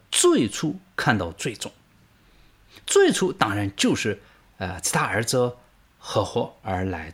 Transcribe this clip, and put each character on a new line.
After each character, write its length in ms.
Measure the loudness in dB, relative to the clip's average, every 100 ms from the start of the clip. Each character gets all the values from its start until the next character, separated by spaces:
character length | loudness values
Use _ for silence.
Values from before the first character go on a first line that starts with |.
| _
最 360 | 2 4 4 2
初 300 | -2 -4 -6 -10
看 220 | -4 0 0
到 140 | -2
最 220 | -6 -8
终。 180 | -8 -12 -14 _ _ _ _ _ _ _ _ _ -18 2
最 240 | 6 6
初 220 | 4 0
当 240 | 0 -2 0
然 180 | -4
就 220 | 0 0 2
是， 240 | -2 -6 -10 _ _ -10
呃， 200 | -8 -6
自 120 | -4
他 100 | -2
儿 220 | -2 -2
子 320 | 0 0 0 -4 _ _ _ _
合 260 | -4 -2
伙 300 | -2 -2 -4 -8
而 220 | -6 -4
来 260 | -4 -6 -10